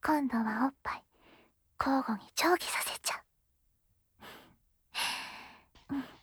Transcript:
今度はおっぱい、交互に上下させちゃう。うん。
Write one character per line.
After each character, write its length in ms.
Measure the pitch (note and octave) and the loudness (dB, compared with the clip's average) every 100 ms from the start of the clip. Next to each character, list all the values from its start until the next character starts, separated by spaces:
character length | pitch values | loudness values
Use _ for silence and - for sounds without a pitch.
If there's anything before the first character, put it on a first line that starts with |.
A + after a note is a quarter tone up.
今 240 | - D4+ C4+ | 4 2 4
度 100 | A#3 | 2
は 260 | A3 G#3+ C4 | 0 2 0
お 20 | |
っ 60 | - | 0
ぱ 120 | - | -8
い、 100 | - - _ - - - _ _ _ | -8 -10 _ -20 -20 -20 _ _ _
交 240 | - C4+ | 2 2
互 160 | C4 G#3+ | 2 -2
に 60 | - | -4
上 220 | - E4 F4 | 0 4 4
下 100 | - | 2
さ 160 | - | -2
せ 160 | - - | -2 -4
ち 100 | - | -4
ゃ 120 | - - _ _ _ _ _ _ _ _ _ - - - - _ _ _ - - - - - - - _ - - | -6 -10 _ _ _ _ _ _ _ _ _ -18 -18 -20 -20 _ _ _ -4 -2 -2 -8 -14 -16 -20 _ -20 -6
う。 40 | |
う 40 | C#4 | -6
ん。 60 | B3+ - | -6 -12